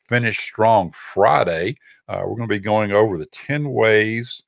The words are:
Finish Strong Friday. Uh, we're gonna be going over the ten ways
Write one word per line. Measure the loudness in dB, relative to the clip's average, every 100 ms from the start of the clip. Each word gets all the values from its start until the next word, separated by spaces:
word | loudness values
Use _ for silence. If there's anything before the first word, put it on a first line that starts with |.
| -4
Finish | -2 0 -4
Strong | -6 0 2 4 0
Friday. | -6 -8 2 4 4 0 -2 -4 -6 _ _ -10
Uh, | -8 -6
we're | -6
gonna | -4
be | -4
going | -2 0 2
over | 2 2 0
the | -8
ten | -12 -8 -6 -4
ways | 0 4 4 2 -2 -6 -12